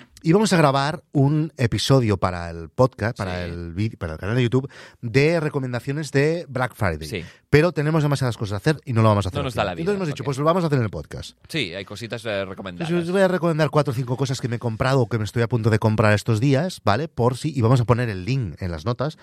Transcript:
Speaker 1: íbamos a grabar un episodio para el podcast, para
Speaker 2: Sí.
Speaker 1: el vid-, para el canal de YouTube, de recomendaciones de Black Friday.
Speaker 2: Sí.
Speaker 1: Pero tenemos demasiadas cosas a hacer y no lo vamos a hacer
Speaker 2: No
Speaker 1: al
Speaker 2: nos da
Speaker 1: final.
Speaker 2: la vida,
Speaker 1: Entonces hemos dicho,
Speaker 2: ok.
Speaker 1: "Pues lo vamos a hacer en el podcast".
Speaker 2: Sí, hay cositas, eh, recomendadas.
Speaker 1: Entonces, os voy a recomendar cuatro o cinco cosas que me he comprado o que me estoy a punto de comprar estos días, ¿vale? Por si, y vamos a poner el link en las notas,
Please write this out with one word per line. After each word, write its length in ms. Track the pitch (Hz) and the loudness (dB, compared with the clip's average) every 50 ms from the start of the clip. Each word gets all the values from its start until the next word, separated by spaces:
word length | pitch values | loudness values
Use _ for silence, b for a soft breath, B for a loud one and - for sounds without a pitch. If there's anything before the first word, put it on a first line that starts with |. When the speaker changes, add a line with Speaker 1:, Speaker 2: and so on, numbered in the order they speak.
| - _ - - - | -20 _ -14 -4 2
Speaker 1:
íbamos 240 | 160 175 208 220 - 196 | 2 4 4 4 4 4
a 40 | |
grabar 460 | 165 156 139 131 139 139 151 151 - - _ | 4 4 4 4 2 0 -2 -4 -8 -8 _
un 420 | - 147 135 139 156 151 156 156 - | 0 2 4 4 4 2 0 -2 -2
episodio 600 | - 123 113 110 104 - - 139 135 120 104 101 | -2 -2 0 0 0 2 4 4 4 4 4 2
para 320 | - - 92 90 85 85 85 | 2 0 -2 -2 -4 -8 -8
el 200 | 82 85 82 78 | -10 -10 -12 -4
podcast, 460 | _ - 127 123 - - 101 117 - | _ 2 2 2 2 -2 -4 -4 -2
para 180 | - 101 92 90 90 87 | -4 -6 -4 -4 -4 -6
Speaker 2:
Sí. 60 | 85 | -6
Speaker 1:
el 220 | 87 87 85 85 82 | -6 -8 -8 -6 -4
vid-, 220 | 95 107 110 - | -2 -2 -2 -4
para 160 | - 90 80 78 | -6 -8 -8 -8
el 60 | - | -6
canal 160 | 90 101 117 | -4 -2 0
de 60 | 127 123 | 0 2
YouTube, 260 | 110 127 131 135 - B B B B B B | 2 2 0 -2 -4 B B B B B B
de 380 | 120 117 107 135 147 160 170 165 | -6 0 2 2 4 4 2 0
recomendaciones 720 | 151 143 151 139 131 123 123 120 - 139 139 151 151 127 | -2 -2 -4 -4 -4 -4 -6 -6 -4 -6 -6 -6 -4 -2
de 340 | - 139 147 156 165 175 139 139 | 0 2 2 2 0 -2 -6 -6
Black 240 | 123 123 123 123 - | -4 -4 -4 -4 -2
Friday. 320 | - 107 87 78 76 78 | 0 0 0 0 0 -6
Speaker 2:
Sí. 160 | 76 107 85 82 B B B B - | -8 -8 -8 -8 B B B B 4
Speaker 1:
Pero 200 | 143 151 165 180 - | 4 4 4 4 2
tenemos 280 | 151 143 156 160 160 | 0 0 0 2 2
demasiadas 340 | 143 147 139 - 135 120 - | 2 2 0 0 0 -2 -4
cosas 180 | - 117 98 104 | -4 -6 -6 -6
a 40 | |
hacer 240 | 98 - 156 151 - - | -2 -2 -2 -2 -2 -4
y 80 | - 113 | -2 2
no 100 | 113 110 | 4 4
lo 60 | 110 | 6
vamos 160 | 104 101 98 | 4 4 2
a 40 | 92 | 0
hacer 80 | - | -2
Speaker 2:
No 40 | 143 | -4
Speaker 1:
al 40 | 139 | -4
Speaker 2:
nos 80 | 127 104 | -2 -2
da 80 | 117 | -2
Speaker 1:
final. 60 | 104 | -2
Speaker 2:
la 80 | 92 87 | -2 -2
vida, 60 | 80 165 | -4 -2
Speaker 1:
Entonces 140 | 202 208 | -2 -2
hemos 100 | 190 185 | -2 -2
dicho, 160 | 151 135 - 113 | -4 -4 -4 -4
Speaker 2:
ok. 20 | |
Speaker 1:
"Pues 120 | 147 127 135 | -4 -2 0
lo 40 | 147 | 2
vamos 200 | 160 175 190 165 | 2 2 2 2
a 40 | |
hacer 120 | 151 143 131 | 2 2 2
en 40 | 113 | 0
el 40 | 95 | 0
podcast". 480 | 87 80 73 - - 78 - - - _ - | -4 -8 -10 -10 -12 -12 -12 -14 -18 _ -14
Speaker 2:
Sí, 280 | - - 156 104 80 85 | -8 -6 -4 -4 -4 -6
hay 100 | 101 95 | -10 -10
cositas, 400 | - 104 92 120 104 120 113 107 | -12 -12 -12 -10 -10 -10 -8 -6
eh, 180 | 113 101 98 98 | -4 -4 -4 -4
recomendadas. 460 | 92 95 - - 92 87 175 170 156 | -6 -8 -10 -12 -12 -10 -8 -4 -2
Speaker 1:
Entonces, 200 | 175 175 165 175 | -2 -2 -2 0
os 40 | 180 | 2
voy 80 | 196 | 2
a 60 | 190 | 4
recomendar 420 | 175 180 175 170 170 160 156 156 139 | 4 2 2 0 0 2 2 0 2
cuatro 220 | - 151 135 143 | 2 0 0 0
o 40 | 110 | -2
cinco 220 | 135 127 120 127 | -4 -2 -4 -2
cosas 240 | 127 139 127 131 - | -2 -2 -2 -4 -4
que 60 | - | -4
me 80 | 113 120 | -6 -6
he 40 | 110 | -4
comprado 420 | 123 117 110 - 127 131 139 135 | -4 -4 -4 -2 0 2 2 2
o 60 | 117 | 2
que 100 | - 120 110 | 2 0 -2
me 60 | 107 | -2
estoy 180 | - - 120 117 | -2 -2 -2 0
a 40 | |
punto 220 | - 127 117 107 113 | 0 0 0 2 2
de 80 | 110 | 2
comprar 360 | - - 110 107 104 107 107 104 | 4 4 2 2 4 4 4 4
estos 260 | 101 - 120 113 104 | 2 2 0 0 2
días, 420 | 131 147 131 131 175 185 - - - | 2 2 2 2 0 -2 -6 -2 0
¿vale? 240 | 104 101 127 165 | 0 2 2 0
Por 300 | 165 - - 113 127 127 | -4 -2 0 0 0 0
si, 160 | - - 160 135 | 0 -4 -4 -2
y 60 | 135 | 2
vamos 180 | 110 113 135 123 | 2 4 4 4
a 40 | 113 | 4
poner 240 | 101 117 117 123 113 | 2 2 0 0 -4
el 160 | 98 92 90 | -4 -6 -4
link 340 | 110 135 135 110 82 139 - | -4 -2 -2 -4 -6 -6 -6
en 100 | 95 87 | -6 -6
las 120 | 82 80 82 | -6 -4 -4
notas, 320 | 117 123 - 131 160 - B | -4 -4 -4 -4 -6 -6 B